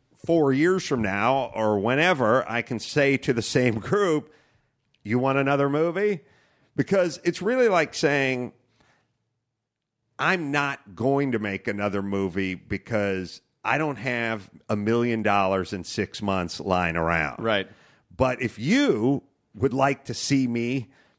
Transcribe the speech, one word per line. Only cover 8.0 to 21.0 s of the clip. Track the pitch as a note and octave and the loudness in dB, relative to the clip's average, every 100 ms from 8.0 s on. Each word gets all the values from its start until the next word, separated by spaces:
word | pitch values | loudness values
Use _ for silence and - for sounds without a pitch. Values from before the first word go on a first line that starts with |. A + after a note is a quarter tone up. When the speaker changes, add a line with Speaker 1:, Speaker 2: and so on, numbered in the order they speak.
| D3+ C#3+ C3+ B2+ B2 - _ _ _ _ _ _ _ _ _ _ _ _ _ _ _ - | 2 2 0 -2 -6 -12 _ _ _ _ _ _ _ _ _ _ _ _ _ _ _ -4
Speaker 1:
"I'm | D3+ F#3 D3 | -2 0 0
not | C#3+ C#3+ C3 G2 F#2 | -2 -2 -4 -12 -4
going | B2 C#3 C#3 | 0 2 0
to | A2+ | -2
make | G#2 G2 - | -2 -4 -4
another | G2+ G#2 G2 | -2 -2 -2
movie | G2 G2 F#2+ F#2 F#2+ F2+ | -2 -2 -2 -2 -4 -4
because | - G2 - A2 G2+ F#2+ F2+ - _ _ | -6 -8 -4 -2 0 -2 -6 -12 _ _
I | G#2+ C#3 | -2 0
don't | D#3 A#2 | -2 -4
have | B2+ A#2+ A#2 A2 F#2+ - - | -6 -4 -4 -6 -8 -20 -4
a | G#2 | -2
million | G#2 A#2+ A#2+ A2+ | 0 2 2 0
dollars | G#2 G2+ F#2+ F#2+ F2 | 2 2 2 0 -2
in | F#2+ | -6
six | E2+ - G2 - | -6 -6 -6 -4
months | G2+ F#2+ E2+ - | -2 0 -2 -6
lying | F#2+ F2+ F2 E2 | -2 0 0 0
around." | E2 E2 D2+ - | 0 0 -2 -4
Speaker 2:
Right. | A2+ G#2 F#2+ - _ _ _ F#2 | -2 -2 -2 -12 _ _ _ -2
Speaker 1:
But | C3 B2+ | -2 0
if | B2 - | -6 -4
you | B2+ C4 C#4+ A#2+ B2 C#3 - _ _ G2 | 0 2 2 2 0 0 -4 _ _ -4
would | B2 | -2
like | C3 C#3 C3+ - | 2 0 0 -6
to | |
see | A2+ - C#3 B2+ | -8 0 0 0
me | A#2 A#2+ C3 A2+ _ | -2 -2 -4 -6 _